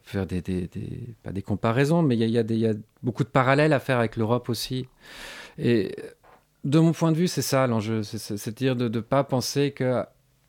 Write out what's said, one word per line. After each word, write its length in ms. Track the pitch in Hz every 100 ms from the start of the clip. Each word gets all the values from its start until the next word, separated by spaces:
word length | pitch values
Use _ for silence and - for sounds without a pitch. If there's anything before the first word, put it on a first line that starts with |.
faire 240 | - 101 92
des, 140 | 90
des, 260 | 90 90 87
des, 460 | 98 - - 117 117
pas 100 | 104
des 100 | 95
comparaisons, 600 | - 101 113 117 143 170
mais 140 | 156 113
il 40 |
y 40 |
a, 20 | 113
il 60 |
y 60 | 117
a 40 |
des, 120 | 110
il 60 | 113
y 60 | 110
a 80 | 107 - _
beaucoup 220 | 123 -
de 40 | -
parallèles 460 | 139 127 135 156
à 60 | 139
faire 180 | - 127
avec 180 | 113 -
l'Europe 320 | 110 120 123
aussi. 380 | 113 - 127 127 _ - - - - - -
Et 360 | 127 117 - - - - _ - _ _
de 140 | 143 156
mon 140 | 165
point 200 | 156 165
de 40 | 160
vue, 120 | 180
c'est 140 | -
ça 240 | 123 135 131
l'enjeu, 360 | 113 107 110
c'est, 160 | 101 110
c'est, 180 | - 101
c'est-à-dire 380 | 120 104 131 123
de 120 | 120
ne 120 | 113
pas 240 | 107 135
penser 480 | - 127 - 143 143
que, 320 | - 127 120 - _ _ _